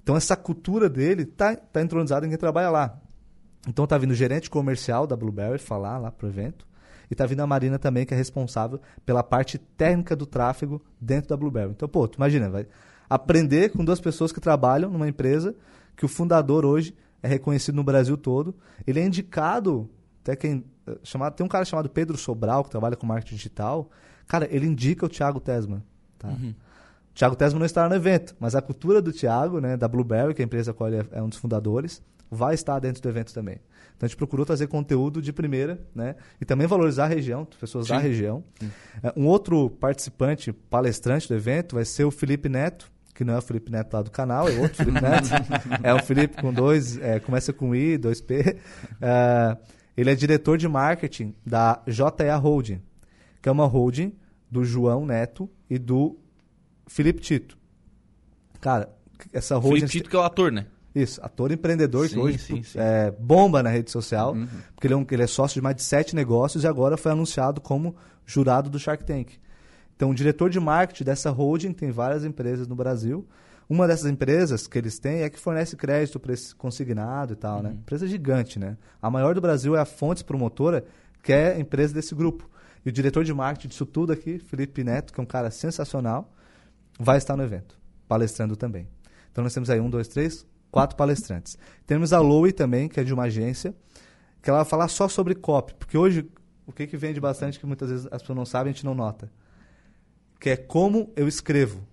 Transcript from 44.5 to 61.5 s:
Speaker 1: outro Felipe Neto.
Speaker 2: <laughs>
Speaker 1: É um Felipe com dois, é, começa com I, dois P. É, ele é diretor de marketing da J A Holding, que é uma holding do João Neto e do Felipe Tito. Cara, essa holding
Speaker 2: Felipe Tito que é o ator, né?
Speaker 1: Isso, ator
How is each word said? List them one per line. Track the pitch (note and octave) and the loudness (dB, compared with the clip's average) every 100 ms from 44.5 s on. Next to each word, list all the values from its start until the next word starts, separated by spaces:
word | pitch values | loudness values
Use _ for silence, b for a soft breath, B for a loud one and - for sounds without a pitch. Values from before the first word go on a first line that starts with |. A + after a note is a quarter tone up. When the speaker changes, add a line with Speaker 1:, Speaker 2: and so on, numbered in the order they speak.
| A#2 | 2
Speaker 1:
outro | D3+ - | 0 2
Felipe | D3+ C3 | 0 2
Neto. | B2+ - C3+ C#3+ C3+ | 4 4 4 0 0
Speaker 2:
<laughs> | C#3+ B2 B2 | -4 -2 0
Speaker 1:
É | A#2+ | 4
um | C3 | 4
Felipe | C#3 C#3 D3 D3 | 4 2 2 0
com | C3+ | -2
dois, | B2 C3+ D#3 B2 A#2+ | 2 4 4 2 -4
é, | C3 A2 | -2 -2
começa | - B2+ B2+ | 0 -2 -2
com | C3+ B2+ B2 | -4 -2 0
I, | D#3 D#3 | 2 0
dois | A2+ A#2 | 0 -4
P. | - C3+ E3 F#3+ B B B B | -2 0 0 0 B B B B
É, | B2 B2 B2 A#2+ A2+ A2 b b b - | 2 4 6 4 2 0 b b b 0
ele | B2+ | 2
é | C3+ | 4
diretor | C#3+ D3+ D3+ D#3+ | 4 4 4 2
de | E3 | 2
marketing | C#3 D3 E3+ C#3 - G#2+ G#2 - | 2 2 0 -4 -6 -10 -8 -2
da | A2+ A#2 A#2+ - | 2 4 2 -2
J | A2+ C#3+ - D3 | 0 0 2 2
A | D3 | 4
Holding, | D3 D3 A2+ F#2 - _ b b b b | 4 2 0 -6 -10 _ b b b b
que | C3+ | 0
é | |
uma | C#3+ C#3+ | 4 4
holding | B2 B2 B2+ F#3+ G3+ b b _ | 4 2 2 -4 -6 b b _
do | A#2+ B2 | -2 0
João | A#2+ A#2+ B2 D3+ | 2 2 2 0
Neto | A2+ A#2 - F#3+ _ _ | -2 -2 -6 -14 _ _
e | B2+ | -6
do | A#2+ B2+ D#3 - _ _ _ _ _ _ - | 0 2 2 -2 _ _ _ _ _ _ -10
Felipe | - D3+ D#3+ | 0 2 0
Tito. | - C#3 - - _ _ _ _ _ _ _ _ _ - | -2 -2 -2 -20 _ _ _ _ _ _ _ _ _ -6
Cara, | C3 A#2+ G2+ - _ - - | -2 0 -2 -14 _ -20 -8
essa | B2+ - C3 | -8 -2 0
holding | C3 D3 | 4 4
Speaker 2:
Felipe | D3 | 2
Tito | D#3+ - | -4 0
que | F3+ | 2
é | |
o | |
ator, | F3 F3 F3 | 2 0 -2
né? | G#2+ G2+ _ _ C#3+ | -2 -8 _ _ -2
Speaker 1:
Isso, | B2+ - | -2 -4
ator | - - C3 | -14 -4 -4